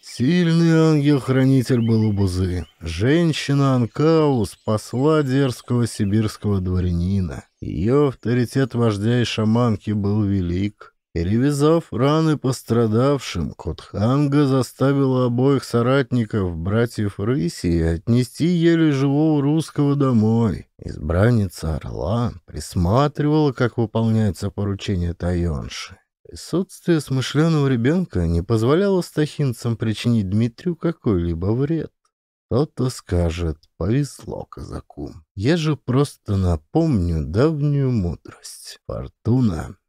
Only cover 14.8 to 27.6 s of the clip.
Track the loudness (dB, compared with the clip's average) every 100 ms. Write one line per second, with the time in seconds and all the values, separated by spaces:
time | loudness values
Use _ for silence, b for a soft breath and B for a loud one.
14.8 | 0 2 0 2 0 2 2 2 0 0
15.8 | 2 0 0 -2 0 -2 -2 -4 -2 0
16.8 | 0 -2 -6 -4 -2 -2 -2 -4 0 0
17.8 | 0 -2 0 0 0 -2 0 2 4 4
18.8 | 4 2 2 2 2 2 2 0 -2 0
19.8 | 0 2 2 4 4 2 2 -2 -10 _
20.8 | -12 -8 -2 2 4 2 0 -4 -4 -4
21.8 | -6 -6 -4 -2 -2 -6 _ -12 -6 -2
22.8 | 2 2 2 0 0 2 2 0 -2 0
23.8 | -2 0 0 2 0 -2 -8 -4 -4 -4
24.8 | -4 -2 -2 -4 -2 0 -2 -4 -8 -12
25.8 | -16 -18 _ _ -20 -20 -6 -4 -4 -8
26.8 | 0 0 0 -4 -2 0 2 2